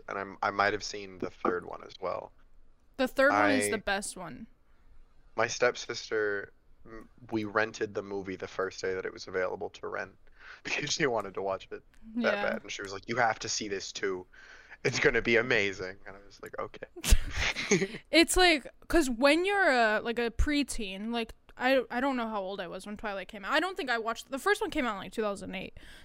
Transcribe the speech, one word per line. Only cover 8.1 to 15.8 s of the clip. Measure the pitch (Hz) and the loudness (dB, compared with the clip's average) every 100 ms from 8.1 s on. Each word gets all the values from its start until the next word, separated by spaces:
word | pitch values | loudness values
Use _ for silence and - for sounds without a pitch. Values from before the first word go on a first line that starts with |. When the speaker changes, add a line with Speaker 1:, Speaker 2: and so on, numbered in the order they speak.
| 98 95 92 | -4 -4 -6
Speaker 1:
the | 95 | -6
first | - 95 - | -4 -4 -2
day | 95 | -2
that | 92 90 | -2 -4
it | |
was | 92 - | -8 -6
available | 92 92 95 98 | -2 -2 -2 -8
to | - 95 | -8 -8
rent | 98 98 - - - | -6 -8 -12 -20 -20
<laughs> | - - | -20 -12
because | - - 147 | -6 -4 -2
she | - 147 | 0 0
wanted | 113 98 | 0 -4
to | 95 | -4
watch | 98 95 - | -4 -4 -6
it | 104 - - 226 220 | -14 -16 -20 -10 -2
that | 220 202 | 0 0
Speaker 2:
Yeah. | 107 | -2
Speaker 1:
bad, | 151 | -4
and | - | -6
she | - | -10
was | 101 | -8
like, | 98 - | -8 -4
"You | 117 | 2
have | 117 110 | 2 2
to | 110 | -4
see | - 107 | -4 -4
this | 98 - | -4 -6
too. | - 101 92 92 - - - - - 139 | -4 -4 -4 -8 -20 -20 -20 -20 -4 -2
It's | 120 | 2
gonna | 147 117 | 4 4
be | 110 113 | 6 4
amazing." | 120 120 101 95 | 6 2 2 -2